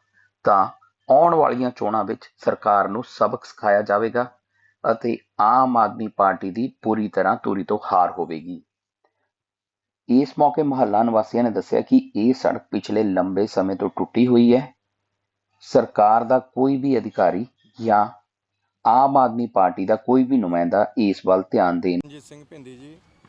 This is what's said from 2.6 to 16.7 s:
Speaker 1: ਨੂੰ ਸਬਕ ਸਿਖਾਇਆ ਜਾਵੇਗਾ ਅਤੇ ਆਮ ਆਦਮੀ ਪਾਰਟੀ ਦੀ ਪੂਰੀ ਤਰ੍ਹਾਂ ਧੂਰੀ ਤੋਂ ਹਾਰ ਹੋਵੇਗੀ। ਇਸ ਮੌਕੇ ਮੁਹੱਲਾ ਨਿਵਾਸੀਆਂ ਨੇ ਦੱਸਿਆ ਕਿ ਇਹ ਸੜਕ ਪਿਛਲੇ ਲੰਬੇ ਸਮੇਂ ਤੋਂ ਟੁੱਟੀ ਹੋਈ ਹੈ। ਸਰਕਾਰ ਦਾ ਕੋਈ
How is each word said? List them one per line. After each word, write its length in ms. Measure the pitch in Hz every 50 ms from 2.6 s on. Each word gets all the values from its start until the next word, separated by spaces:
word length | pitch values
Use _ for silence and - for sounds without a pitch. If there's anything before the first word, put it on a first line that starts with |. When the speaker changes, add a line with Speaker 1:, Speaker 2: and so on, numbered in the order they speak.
| - 110 104 101 95 95
Speaker 1:
ਨੂੰ 160 | 98 117 123 -
ਸਬਕ 360 | - - - 101 - - -
ਸਿਖਾਇਆ 380 | - - - - 107 101 104
ਜਾਵੇਗਾ 500 | 107 104 101 104 113 113 - 120 127 127 _ _ _ _ _ _ _ _ _ _ - -
ਅਤੇ 280 | 113 - - 120 - - _ _ _ -
ਆਮ 360 | 104 107 120 131 131 131 123
ਆਦਮੀ 320 | 117 110 101 - 113 113 104
ਪਾਰਟੀ 420 | - - 101 95 92 - - 95
ਦੀ 220 | 90 110 127 127 - _
ਪੂਰੀ 260 | - 110 110 110 107 98
ਤਰ੍ਹਾਂ 280 | - 98 95 95 117 117
ਧੂਰੀ 220 | - 117 101 98 90
ਤੋਂ 140 | - 104 104 - -
ਹਾਰ 180 | 98 90 87 87
ਹੋਵੇਗੀ। 520 | - 90 82 78 82 78 80 90 90 82 _ _ _ _ _ _ _ _ _ _ _ _ _ _ _ _ _ _ _ _ _ _ _ _ _ _ _ _ _ -
ਇਸ 200 | 120 131 143 139 - 151
ਮੌਕੇ 240 | 151 147 147 160
ਮੁਹੱਲਾ 400 | 151 143 135 131 127 104 101 104
ਨਿਵਾਸੀਆਂ 420 | 117 120 113 110 110 - - 117 120
ਨੇ 60 | 117
ਦੱਸਿਆ 300 | 104 101 - - 113 113
ਕਿ 320 | 113 - 127 127 - - -
ਇਹ 180 | 101 110 123 127
ਸੜਕ 280 | - - - - - - -
ਪਿਛਲੇ 320 | - 104 - - 107 107
ਲੰਬੇ 440 | 107 101 92 92 90 95 95 95 104
ਸਮੇਂ 300 | 107 - 98 92 95 98
ਤੋਂ 140 | 92 101 95 -
ਟੁੱਟੀ 300 | - 95 - - 113 123
ਹੋਈ 300 | 123 120 120 120 120 120
ਹੈ। 180 | 131 139 - _ _ _ _ _ _ _ _ _ _ _ _ _ _ _ _ _ _
ਸਰਕਾਰ 640 | - - - 120 117 - - - 104 107 110 117 117
ਦਾ 140 | 113 127 131
ਕੋਈ 380 | 127 _ - 127 131 135